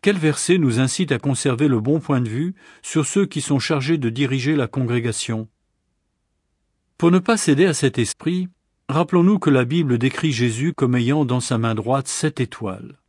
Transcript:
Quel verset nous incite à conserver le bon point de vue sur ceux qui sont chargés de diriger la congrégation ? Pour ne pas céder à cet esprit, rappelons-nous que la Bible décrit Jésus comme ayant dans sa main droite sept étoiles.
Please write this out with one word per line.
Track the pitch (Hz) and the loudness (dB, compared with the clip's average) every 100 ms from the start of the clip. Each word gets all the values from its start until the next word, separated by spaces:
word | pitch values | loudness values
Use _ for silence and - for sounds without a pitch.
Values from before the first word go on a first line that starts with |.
Quel | 196 202 | 0 2
verset | 156 143 - 185 | 0 0 2 2
nous | 143 117 | 4 2
incite | 131 - 180 | 0 0 -2
à | 123 | 0
conserver | 139 135 147 120 147 | 0 -2 0 0 2
le | 120 | 2
bon | 110 156 | 0 -2
point | - 135 | 0 0
de | 120 | 0
vue | 113 170 185 - - | -4 -6 -6 -16 -20
sur | - 160 143 | -4 -2 0
ceux | 196 | 0
qui | 202 151 | 0 -2
sont | - 139 | -2 -2
chargés | - 151 131 165 | 0 -2 0 0
de | 123 | 0
diriger | 117 139 131 127 151 | -2 -2 0 0 0
la | 120 | -2
congrégation ? | - 123 120 117 107 - 113 110 _ _ _ _ _ _ _ _ _ _ _ _ _ _ _ | -2 -2 0 -2 -6 -4 -6 -6 _ _ _ _ _ _ _ _ _ _ _ _ _ _ _
Pour | 165 | 4
ne | 180 | 4
pas | 180 220 | 2 0
céder | - 139 185 | 2 4 4
à | |
cet | 147 135 - | 2 0 0
esprit, | 113 - 156 180 180 _ _ _ _ | -4 -2 -4 -4 -6 _ _ _ _
rappelons-nous | 143 175 180 180 202 | -2 2 4 4 4
que | 160 | 4
la | 131 | 2
Bible | 123 165 147 120 | 2 0 0 2
décrit | 131 - 160 | 0 0 -2
Jésus | 120 120 113 156 | 0 0 0 -4
comme | - 127 123 | 0 0 2
ayant | 120 147 | 2 0
dans | 131 123 | 0 -2
sa | - 120 | 0 0
main | 113 110 | 0 -2
droite | 107 135 135 | -2 -2 -2
sept | - 156 147 | -4 -4 -2
étoiles. | 123 - 104 92 - - | -6 -4 -10 -10 -14 -20